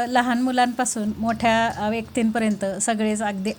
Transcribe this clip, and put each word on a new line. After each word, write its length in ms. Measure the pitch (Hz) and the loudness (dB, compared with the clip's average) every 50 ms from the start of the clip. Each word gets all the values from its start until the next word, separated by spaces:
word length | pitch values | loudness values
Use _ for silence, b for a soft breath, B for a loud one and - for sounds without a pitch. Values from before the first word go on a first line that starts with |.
| 240 | 0
लहान 340 | 240 254 247 240 254 240 240 | 2 2 2 2 2 2 2
मुलांपासून 720 | 254 262 254 254 247 247 240 - 247 233 - 226 208 214 208 | 2 2 2 2 2 2 2 -2 -2 -2 -2 -2 -2 -4 -2
मोठ्या, 500 | 202 220 226 226 226 - 226 226 226 226 | -2 -2 -2 0 0 2 2 4 4 2
अ, 220 | 233 - - 208 214 | 0 -2 -2 -2 -2
व्यक्तींपर्यंत 760 | 220 233 220 - - 254 233 220 214 240 226 220 208 190 202 | -2 -4 -4 -4 -2 0 2 2 2 2 0 0 0 0 -2
सगळेच 560 | 196 190 190 - - 226 208 220 214 214 208 | -4 -4 -2 -2 0 0 0 2 0 0 0
अगदी 300 | 220 208 202 190 190 220 214 | -2 -2 -2 -2 -2 -4 -4